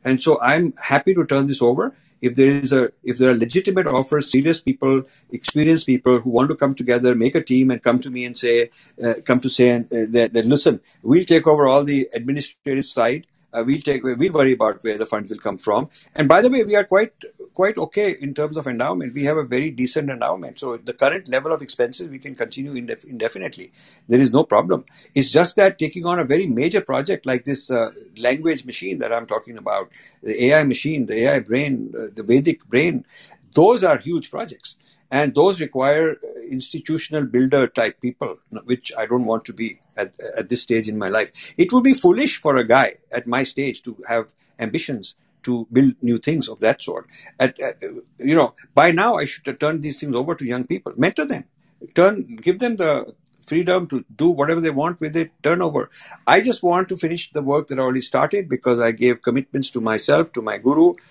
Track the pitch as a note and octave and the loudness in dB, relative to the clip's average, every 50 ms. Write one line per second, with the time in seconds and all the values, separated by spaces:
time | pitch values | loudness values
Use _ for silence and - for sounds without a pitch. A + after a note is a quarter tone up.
0 | _ B2+ C3 B2 - E3 D3+ - A#2+ B2 C#3+ E3 F3 E3+ - - - - C3+ D3 | _ 0 -2 0 2 2 2 2 4 2 2 2 0 -2 -4 -8 -8 -8 -8 -2
1 | - - F#3+ F3 D#3+ - C#3+ C#3 C#3 C#3+ C3+ - B2 A#2+ B2 D3+ G3+ C4 - _ | 0 0 0 0 0 0 0 0 0 0 -2 0 0 0 2 0 -4 -6 -8 _
2 | _ _ _ _ - B2 B2 C3 C3+ C3+ C#3+ C#3+ C#3 B2+ C#3 C3 B2 A2+ _ _ | _ _ _ _ -4 -4 2 4 4 4 4 2 0 0 2 2 0 0 _ _
3 | _ - B2 A#2+ B2+ B2+ B2 A2+ A#2 A#2 - F3+ F#3+ G3+ F#3+ F#3 F3 D3+ C3+ B2+ | _ -8 0 2 4 4 4 2 0 0 0 -2 0 0 0 0 0 0 0 -2
4 | C3+ - D3+ D3 - - - C3 C#3 D#3+ E3 E3 _ C3+ C3 - - C3+ C3+ C3+ | -2 0 -2 -2 -2 0 0 2 2 2 0 0 _ -4 -4 0 0 2 2 0
5 | B2+ _ _ _ _ _ - B2 - - - D3+ D3+ D#3+ E3 D#3+ - - B2+ B2 | 0 _ _ _ _ _ -16 -8 -8 -4 -2 0 2 4 2 2 2 0 0 2
6 | _ B2+ B2+ B2 A2+ B2+ A#2 A#2 C3 D3 D#3 - C#3+ C3+ C#3 - B2+ B2 A#2+ B2 | _ 4 2 4 2 0 2 2 2 2 0 0 0 -2 0 -2 0 0 0 2
7 | B2 B2 B2 A#2 A2+ - - E3 - - B2+ B2+ C3 C3 B2 A2+ _ B2 A#2 B2 | 4 2 2 4 0 0 0 -2 -2 2 2 2 2 2 0 0 _ 0 0 0
8 | B2+ C3+ B2 B2 B2 B2 A#2+ - - A#2+ A#2 A#2+ A#2 A#2 _ _ _ _ _ - | -2 -4 -8 -8 -8 -8 -8 -4 0 2 2 2 2 0 _ _ _ _ _ -4
9 | A#2+ A#2 A2+ - - - B2+ B2+ - C3 - - B2 B2 A#2+ A#2+ A2+ - - A#2 | -2 -2 -2 -2 2 2 2 2 2 -2 2 4 4 4 4 2 -2 -4 -4 -4
10 | A2+ A2 A2+ A#2+ A#2 A2 A#2 A#2 A2 A#2 C#3 C#3 - D#3+ B2 F#2+ _ _ _ _ | -2 2 2 2 2 4 2 0 2 4 2 4 4 2 2 2 _ _ _ _
11 | - A2 C3+ F3+ F3+ - E3+ D#3+ - D#3+ D3+ D3+ D3 C3 C3 C#3+ D3 D3 C#3+ C#3 | 0 4 4 4 4 4 2 4 6 4 4 4 4 4 4 4 2 2 0 0
12 | C3 - - A#2 A#2 B2+ C#3 D3 C#3 - - _ _ C#3+ C3+ C3+ C3+ - - C3 | 0 -2 -4 -6 -4 -4 -4 -4 -6 -10 -14 _ _ -4 -4 -4 -4 -4 -2 0
13 | A2+ A#2 C3 D#3 - _ _ _ _ _ - A#2 A#2 B2+ C#3+ D3+ - D3 C#3 C3 | 0 0 0 -4 -8 _ _ _ _ _ -6 -4 -2 0 -2 -2 0 -2 -4 -2
14 | A2 C3 B2+ A#2+ D3+ F#3+ E3 D3+ C#3 C3 B2+ A2+ A2 G#2+ G2+ - - A2+ G#2 G#2+ | -2 -4 -2 0 -2 0 2 2 4 4 4 2 2 0 0 -2 -4 -6 -4 -4
15 | A2 - - G#2+ G#2 G2 A2 F#2+ - G#2+ G2 F2+ - G#2+ G#2 A2 C#3+ - _ - | -4 -4 -4 -6 -6 -8 -12 -8 -8 -8 -8 -6 -4 -2 -2 -2 -2 -4 _ -20
16 | - _ _ - D3+ C3+ D#3 F#3 A3 B3+ B3+ C4 A3 G#3 G#3 G3+ G3 - F#3 G3 | -20 _ _ -2 2 4 6 6 6 4 2 2 0 2 2 2 2 4 2 2
17 | A3 A3+ _ _ - - _ _ - - _ - F#3 G3+ G#3+ - D#3+ - - G3+ | 2 0 _ _ -20 -20 _ _ -20 -16 _ -2 -2 -2 0 -4 -8 -4 -4 -2
18 | G#3 G3 F3 - C#3 C#3 C#3 - D3+ D3+ D3+ D#3 C#3+ C#3 B2 A2+ B2 D3 - F#3 | -2 -2 -4 -4 -8 -10 -6 -4 -6 -4 -6 -8 -8 -6 -4 -4 -4 -2 -2 -4
19 | D#3 B2+ A#2 C#3+ C#3+ C#3+ D3+ D#3+ C#3+ A#2+ B2 B2+ D3 D#3 C#3 A#2 B2+ B2+ - D#3+ | -6 -8 -6 -4 -2 0 0 0 -2 -2 -2 -2 -2 -2 -4 -4 -4 -2 -2 -4
20 | D3 C#3 C3 A#2+ A#2 C3+ F3 F#3+ E3 C3 A#2 - - B2+ A#2+ A#2 G2+ A#2 A#2 _ | -4 -4 -4 -4 -2 -4 -4 -4 -8 -14 -14 -10 -8 -8 -8 -8 -8 -10 -2 _
21 | C#3 C#3 D#3+ F#3+ F3 - B2 C3+ C#3 D#3 D#3+ D3+ C#3+ B2 - - B2+ A#2+ C3 - | 2 2 2 0 -6 -2 -4 -2 -2 -2 -4 -4 -6 -10 -2 -2 -2 -2 -2 -8
22 | F3+ E3 C3+ C3+ - C#3+ C3 A#2+ A#2 A#2 - C3+ C3+ C#3+ C#3+ B2 A#2+ A#2 A#2 - | -10 -12 -14 -16 -16 -18 -10 -10 -10 -10 -8 -12 -10 -10 -10 -12 -10 -10 -12 -14
23 | - - B2+ A#2 A2 A2+ - - - - - - F#2 - _ _ - - _ _ | -14 -18 -10 -6 -6 -6 -6 -8 -12 -12 -12 -14 -18 -20 _ _ -20 -20 _ _
24 | _ - A#2 B2+ C#3 B2+ A2 C#3 - - G#2 G#2 E2 F2+ F2+ - - _ _ - | _ 2 4 4 4 4 4 2 2 4 2 2 2 2 -2 -4 -4 _ _ -20
25 | - _ _ C#3 C3 - - D3 F3 F3 - - G3+ G3 F#3 _ D#3 D3+ - F3+ | -20 _ _ -2 0 2 4 2 2 4 4 4 4 4 4 _ -6 -6 -6 -6
26 | E3+ F3 F3 F3 D#3 B2 C#3+ E3 G3 E3+ A#2+ A2+ C#3 F3 G3 G3+ - - C3+ B2+ | -4 -2 -2 -2 0 0 0 0 0 0 -2 0 0 0 0 -2 -2 0 -4 -4
27 | C#3+ F3+ G3 - - C3 B2+ B2+ - C#3 C#3 B2+ - - C3 A#2+ A2+ G#2+ - - | -2 -2 -6 -4 -4 -4 -4 -4 -4 -6 -6 -6 -6 -4 -2 -2 -2 -2 -6 -16
28 | - - _ G#2+ A#2 B2 C3 D3+ D#3 E3 D#3 C3 B2 B2+ A#2 - E3+ F#3+ F#3 D3 | -20 -20 _ -2 0 0 0 0 0 -2 -2 -2 -6 -10 -10 -8 -8 -8 -6 -6
29 | B2 A2+ A#2 A#2 A#2 - G#2+ A2+ - - A#2 A2 G2 G#2+ G#2 G2 F#2+ _ _ - | -4 -4 -4 -4 -4 -6 -6 -8 -8 -10 -20 -12 -8 -6 -6 -6 -6 _ _ -20
30 | - - _ _ - G#2+ G#2+ A2 B2 C3 D3 D#3 D3+ C#3 B2 - - D3 D#3+ D3 | -20 -20 _ _ -10 -8 -2 0 4 6 6 6 4 4 0 -2 -2 -4 -4 -4
31 | A#2+ G2+ G#2+ A2 A#2 C3+ - C3+ A2 G#2 A2+ C3 D3 D3 C3+ A#2 G#2+ G#2+ A2 A2+ | -4 -4 -2 0 2 2 2 0 -2 -2 -2 -2 -2 -2 -4 -6 -6 -10 -10 -12
32 | A2+ G#2 - A2 G#2+ G2+ A#2+ C3+ D3 E3 - - _ _ - B2+ D#3 F3 D#3 B2 | -12 -12 -12 -14 0 2 2 4 4 2 -2 -2 _ _ 0 0 0 0 -2 -4
33 | - _ _ - - _ - _ _ _ - D3+ D#3+ G3+ B3 A3+ F#3+ F3 D3 B2 | -8 _ _ -20 -20 _ -20 _ _ _ 4 6 6 6 6 4 4 2 2 0
34 | - D3 - D#3+ - - - - A#3 F3 - _ _ - - _ _ _ _ _ | 0 -6 -6 -6 -6 -8 -10 -10 -10 -10 -14 _ _ -16 -16 _ _ _ _ _
35 | _ _ - C#3 D3+ C#3 A#2+ C#3+ D#3+ G3 G3 F3 D#3 - _ C3 C3 C#3 D3 D#3 | _ _ -2 0 0 0 4 4 4 4 4 0 -6 -6 _ 0 2 2 2 2
36 | E3 D#3+ D3 - - - - - - - C3+ C3 B2+ - - D#3+ - - D#3+ D#3+ | 2 0 -2 -6 -12 -16 -14 -16 -14 -10 -10 -10 -10 -10 -12 -12 -6 -6 -6 -6
37 | - - D#3 D#3 C#3+ A#2+ A2 B2 C3 C3 C#3+ C#3 C3 - _ - A#2 G#2+ - _ | -6 -6 -4 -4 -4 0 2 2 2 4 4 2 2 2 _ -2 -2 -2 -4 _
38 | - B2 B2 _ D3 A2+ F2+ _ _ _ - G#2+ - A#2 B2+ B2+ _ - - - | -8 -8 -6 _ -10 -10 -10 _ _ _ -16 -16 -4 -4 -4 -4 _ -12 -8 -8
39 | A2 G#2+ A#2+ B2+ B2 A2 A2+ A2+ - - G#2 G2 A2+ A2 - _ _ _ _ - | -4 -2 -2 -2 0 0 -2 -4 -4 -10 -10 -8 -8 -8 -10 _ _ _ _ -8
40 | G2+ F#2+ _ - - A2 - A2+ G#2+ F#2 A#2+ A#2+ - - A#2 A2+ G#2+ G#2+ G#2+ G#2+ | -8 -8 _ -14 -14 -10 -8 -8 -6 -4 -4 -6 -2 -2 -2 -2 -2 -4 -6 -6
41 | G#2 F#2 G2+ A2 G#2 - _ - - - - - F3 F3 A#3+ B3+ A#3+ C4+ C4 - | -4 -2 -2 -2 -2 -2 _ -18 -18 -14 0 0 0 4 4 4 4 4 2 6
42 | - F3+ F#3 A3+ D4 - - - - D#3 C3+ C3 A#2 A2 A#2 C3+ B2+ G2+ - _ | 4 4 4 4 2 -2 -2 -2 0 0 2 2 2 4 4 4 4 2 -2 _
43 | _ _ - B2 A#2+ A#2+ A#2+ C3 C3+ C3 - - C#3 C#3 B2 - _ B2 A2+ - | _ _ -10 -8 -6 -2 -2 -2 -2 -4 -4 -6 -6 -6 -6 -8 _ -14 -16 -14
44 | - - A#2 A#2 A2 _ _ _ _ _ _ - - A2+ F#2+ D#3+ - - C#3+ A2 | -8 -4 -4 -4 -4 _ _ _ _ _ _ -8 -8 -6 -4 -6 -6 -6 -8 -8
45 | G2 - - _ _ _ _ _ - - B2 A#2 A2+ _ A#2 B2+ C#3 C3+ B2 _ | -10 -12 -16 _ _ _ _ _ -6 -4 -4 -4 -4 _ 2 4 4 4 2 _
46 | - A#2+ A#2+ A2 - C#3+ D#3+ D#3+ - - A2 - G#2 - - - - - - - | -2 -2 -2 0 -2 -2 -2 -2 -4 -6 -6 -2 0 0 0 0 -4 -10 -10 -10
47 | - _ _ - - - _ _ C3 B2+ - - C3+ B2+ - _ - G2+ B2+ F3+ | -12 _ _ -20 -20 -20 _ _ -2 -2 -2 -4 -8 -8 -8 _ -14 -14 -14 -14
48 | - _ _ _ B2 C3+ D#3 E3 D3 G2 _ _ - _ _ - D3+ F3 F3 E3+ | -20 _ _ _ -2 0 2 2 2 2 _ _ -20 _ _ 4 4 4 4 2
49 | G3+ A#3+ A#3 - D3+ C#3 - - _ C#3 B2 - D3+ D3+ D#3+ D#3+ D3 D3+ C3+ - | 2 2 0 0 -2 -4 -8 -10 _ -10 -6 -2 -2 -2 -2 -2 -6 -8 -8 -8
50 | - D3 B2 A#2+ C3+ D#3 E3+ - C#3+ A#2+ B2 B2+ B2 - F3 F#3+ _ - - A2+ | -8 -6 -4 -4 -2 -4 -6 -6 -4 -6 -4 -6 -4 -6 -6 -6 _ -10 -2 0
51 | C#3 F#3 - - D4+ C#4+ C4 D3 - _ _ _ _ _ _ _ - - _ - | 0 0 0 -2 -4 -4 -6 -8 -10 _ _ _ _ _ _ _ -20 -4 _ 4
52 | F3 G3 G#3+ G3 - - A#2 A2 A#2 E3+ F#3 G3 B3 A#3+ A3+ G3 F3 D#3 D3 C3 | 4 4 4 0 -8 -10 -14 -4 -2 -2 0 0 -2 -4 -2 -2 0 0 0 -2
53 | G#2+ - - _ _ _ _ _ _ - D3+ E3 F3+ E3+ F3+ F#3 F3 D#3 C#3+ B2 | -4 -10 -16 _ _ _ _ _ _ -4 -4 -2 0 0 0 0 0 -2 -6 -8
54 | - _ A2 - D#3 E3+ F3 C#3 C#3 D3+ E3 E3+ E3 D#3+ C#3+ C3+ D3 E3+ F3+ - | -8 _ -6 0 0 0 2 2 0 0 0 0 0 -2 -2 -2 -4 -4 -4 -6
55 | D#3 D#3 D#3 E3 D#3+ D#3+ _ _ - D3 E3+ F3 F3+ D#3+ D3 C3+ - - _ - | -8 -6 -4 -6 -6 -6 _ _ -2 0 0 0 0 -2 -2 -4 -6 -6 _ -20
56 | - - - - _ - C#3 G3 A3 B3+ A#3 - - F3 F3 F3+ F#3 F#3 F#3+ F3 | -20 -20 -20 -6 _ 4 4 4 4 2 -2 0 0 2 2 2 0 -2 -4 -4
57 | - D#3+ E3+ E3+ - - _ D3+ C#3+ C3+ C#3 D3+ D3+ - C#3 C3 C3 B2+ B2+ C3 | -4 -4 -4 -6 -8 -8 _ -6 -2 0 0 0 -2 -2 -4 -2 -2 0 -2 -4
58 | B2+ - - D#3 C#3+ D3+ - G3+ F#3+ D#3 C3+ B2+ _ B2+ B2 A#2 A#2+ A#2 A#2 A2+ | -6 -2 0 0 0 0 0 -4 -4 -4 -6 -2 _ 0 2 2 2 0 0 2
59 | B2 B2 A#2+ - - B2 A#2 C3+ C3+ _ - C#3 C3 - - A#2+ A2 A2+ A2 G#2 | 2 2 2 2 -2 -2 -2 -2 -4 _ -6 -4 -4 -4 -6 -4 -2 -2 -2 -2
60 | - - D3 D#3 E3+ D#3+ - B2 A2 G#2+ G#2 G2+ A2 B2+ D3 D#3 E3 F3+ F3 - | 2 2 2 2 2 0 -4 -6 -6 -6 -8 0 0 2 6 6 6 6 4 0
61 | _ _ | _ _